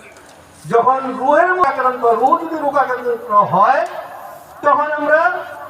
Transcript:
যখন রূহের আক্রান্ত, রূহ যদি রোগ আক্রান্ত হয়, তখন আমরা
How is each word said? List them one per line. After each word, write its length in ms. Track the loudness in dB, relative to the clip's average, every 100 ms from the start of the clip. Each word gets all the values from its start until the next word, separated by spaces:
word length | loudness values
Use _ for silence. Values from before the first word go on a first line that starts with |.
| -20 -20 -20 -20 -20 -18 -2
যখন 480 | 2 2 0 -2 -4
রূহের 420 | 2 4 4 2
আক্রান্ত, 460 | 0 0 -2 0 2
রূহ 340 | 2 2 2
যদি 180 | -2 -4
রোগ 180 | -2 0
আক্রান্ত 540 | 0 -2 -4 -6 0
হয়, 560 | 0 2 2 2 2 -2 -8 -16 -16 -18 -20 -20 -4
তখন 300 | 0 2 0
আমরা 400 | -4 0 2 2 -2 -10 -16